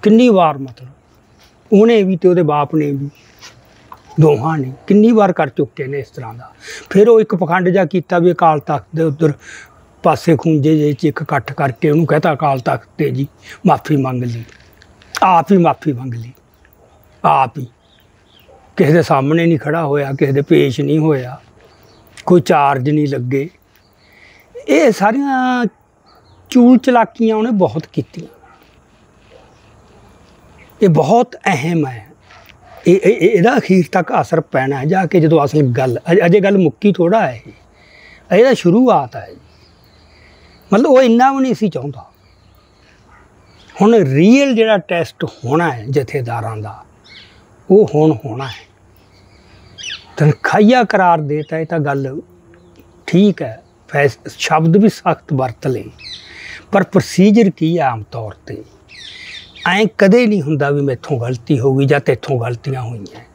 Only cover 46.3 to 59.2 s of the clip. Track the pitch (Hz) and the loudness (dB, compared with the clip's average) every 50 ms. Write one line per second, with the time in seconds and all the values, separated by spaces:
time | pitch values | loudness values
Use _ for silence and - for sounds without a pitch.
46.3 | 120 117 110 110 110 107 107 104 101 - - _ _ _ _ - - - - _ | -8 -8 -8 -10 -10 -12 -12 -14 -16 -20 -20 _ _ _ _ -20 -20 -20 -20 _
47.3 | _ - _ _ _ _ _ - 185 208 208 - - 151 156 156 151 110 - 110 | _ -20 _ _ _ _ _ 2 2 2 4 2 0 0 2 2 0 -2 -6 -12
48.3 | 107 123 139 127 110 - - _ _ _ _ _ _ _ _ _ _ _ _ _ | -10 -10 -10 -12 -14 -18 -20 _ _ _ _ _ _ _ _ _ _ _ _ _
49.3 | _ _ _ _ _ - - - - - - - - - - - - - 156 151 | _ _ _ _ _ -20 -20 -20 -20 -20 -16 -16 -16 -18 -20 -18 -4 0 2 2
50.3 | 147 - - - - 196 214 208 254 254 233 - - 196 185 175 170 160 151 139 | 2 0 -4 -2 0 4 4 4 4 4 2 0 0 0 2 2 2 0 -2 -4
51.3 | 147 151 151 - 160 160 165 160 170 165 143 147 139 139 139 131 135 160 175 _ | -6 -6 -6 -8 -8 -8 -6 -6 -4 -4 -4 -2 -4 -4 -6 -8 -10 -12 -16 _
52.3 | _ _ _ _ - _ _ _ _ _ _ _ _ _ _ - - 175 202 208 | _ _ _ _ -20 _ _ _ _ _ _ _ _ _ _ -2 2 2 2 2
53.3 | 185 - 151 120 110 - _ _ _ _ _ _ - 143 143 139 - _ _ - | 0 -2 -8 -12 -12 -16 _ _ _ _ _ _ -2 0 0 0 -2 _ _ -20
54.3 | - - - - 156 160 160 165 165 190 208 214 - - _ 180 160 - _ - | -12 -10 -4 -2 0 0 2 2 4 4 4 2 0 0 _ -4 -4 -4 _ -6
55.3 | 151 131 131 127 113 _ - 135 127 104 - - - - - - - - - - | -4 -4 -4 -6 -8 _ -6 -6 -6 -6 -8 -14 -20 -20 -20 -20 -20 -20 -20 -20
56.3 | - - - - - - - _ - 190 185 - - 185 - - - - 185 214 | -20 -20 -20 -20 -20 -20 -14 _ -2 -2 -2 0 0 -2 -2 0 0 2 4 4
57.3 | 208 233 226 - - - 165 160 170 170 147 131 120 113 101 _ - 120 110 104 | 4 4 2 2 0 -2 -4 -2 -2 -2 -2 -4 -4 -6 -12 _ -12 -12 -12 -12
58.3 | 98 _ _ - 110 110 107 _ _ _ _ _ - - - - - - | -14 _ _ -18 -18 -18 -18 _ _ _ _ _ -20 -20 -20 -20 -20 -20